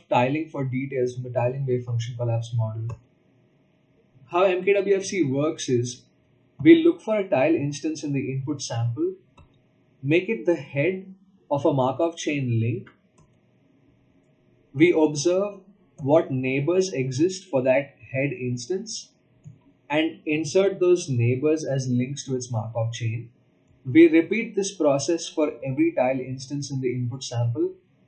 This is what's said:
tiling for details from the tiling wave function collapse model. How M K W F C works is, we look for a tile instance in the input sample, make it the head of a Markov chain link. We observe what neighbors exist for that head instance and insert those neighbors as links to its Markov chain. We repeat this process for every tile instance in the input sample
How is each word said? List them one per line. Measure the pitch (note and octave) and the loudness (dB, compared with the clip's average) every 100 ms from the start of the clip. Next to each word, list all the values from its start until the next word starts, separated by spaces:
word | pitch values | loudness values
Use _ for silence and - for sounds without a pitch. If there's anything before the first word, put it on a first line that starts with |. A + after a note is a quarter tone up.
| - | -2
tiling | C3 B2+ D3+ D#3+ | 0 2 0 -4
for | D3 | -6
details | C3+ B2 C#3 C#3 B2 B2 | -4 -4 -4 -4 -4 -4
from | |
the | B2 | -6
tiling | A#2+ B2 C#3 C3+ | -2 -2 -2 -2
wave | B2 A#2+ | -4 -2
function | A#2 A#2 - | -6 -4 -4
collapse | A#2+ A#2 - | -2 -2 -2
model. | A#2 A2 A2 A2+ - _ _ _ _ _ _ _ _ _ _ _ _ - | -4 -4 -4 -10 -10 _ _ _ _ _ _ _ _ _ _ _ _ -6
How | F3 | 2
M | F#3+ F3+ | 2 2
K | F#3 | 2
W | G3+ G3 F#3+ | 2 4 2
F | - | 0
C | F#3+ | -2
works | C#3+ C3+ D3+ D#3+ - | 0 0 0 -2 -2
is, | B2 B2 - _ _ _ _ _ - | 0 -2 -8 _ _ _ _ _ 4
we | D3 E3 | 8 10
look | D#4+ - | 8 2
for | - G#3+ | 0 -2
a | F#3+ | 0
tile | C3+ D3 D#3+ | 2 2 2
instance | C#3+ C#3+ D#3 D#3 | -2 -4 -6 -6
in | D3+ | -4
the | C#3 C3 | -4 -4
input | C3+ C3 C#3+ | -6 -6 -8
sample, | - A#2+ A#2 A#2+ F3 F#3 _ _ - _ _ _ _ _ | -6 -2 -2 -2 -4 -6 _ _ -20 _ _ _ _ _
make | C3+ E3+ F#3 | 0 0 0
it | A3+ F3 | -2 0
the | D#3+ | -2
head | C3+ C#3 D#3+ F#3+ - - _ _ - | -2 -2 -2 -2 -8 -20 _ _ -6
of | C#3+ E3 | -2 2
a | |
Markov | C3+ B2+ B2 E3 E3 | 2 0 0 -2 -2
chain | - D3 C3 A2+ | -4 -4 -2 0
link. | A#2 F#3 - - _ _ _ _ _ _ _ _ _ _ _ _ _ _ _ _ _ | 0 -4 -8 -20 _ _ _ _ _ _ _ _ _ _ _ _ _ _ _ _ _
We | C3+ F3 | 4 4
observe | D#3+ D#3 D3 E3+ F#3 G3+ G3 - _ _ - | 6 2 2 0 0 0 -6 -20 _ _ -8
what | C3 D#3+ F3+ | 2 4 4
neighbors | C3 C3 C3+ C#3+ F3+ F#3 | -2 -2 0 0 0 0
exist | C3+ C3 B2+ F3 F#3 - | -2 -4 0 0 -2 -4
for | C3+ | 0
that | B2+ C3 - _ - | 2 2 0 _ -8
head | C3 C#3+ | -4 -4
instance | - B2 B2 - F#3+ A3+ - - _ _ _ - - _ _ - | -4 -6 -6 -4 -6 -6 -12 -16 _ _ _ -20 -20 _ _ -4
and | D3+ D#3+ - - | 0 0 -4 -4
insert | D3+ D3+ F#3+ G3 F#3+ | -4 0 2 2 2
those | F3+ F3+ D#3 | 2 2 2
neighbors | A#2+ A#2 B2+ D3+ D#3 D3 | 0 2 2 0 0 -2
as | C3+ B2+ | -4 0
links | B2 B2+ C#3 | 0 -2 -6
to | C3+ B2+ | -6 -6
its | A#2+ | -4
Markov | A2+ A2 A#2+ A2+ | -6 -6 -4 -6
chain. | - A2+ A2+ - _ _ _ _ _ | -4 -6 -6 -10 _ _ _ _ _
We | B2+ D3 E3+ | 2 8 8
repeat | D#3+ E3 G#3+ A3 G3 | 8 2 -2 -4 -4
this | F#3+ - | -4 0
process | D3+ C#3 D#3+ E3 - | 2 2 0 -2 -4
for | - D3+ - C3+ | -2 -2 -2 -6
every | C3+ E3 | 0 0
tile | C#3 B2+ C3+ | 2 0 -2
instance | C3 C3 - C#3+ C#3+ | -6 -10 -8 -8 -6
in | C3+ | -4
the | B2+ | -4
input | B2+ B2 A#2+ | -2 -4 -6
sample | - A#2+ A#2+ C3 F#3 F#3 _ _ | -6 -2 -2 -2 -4 -6 _ _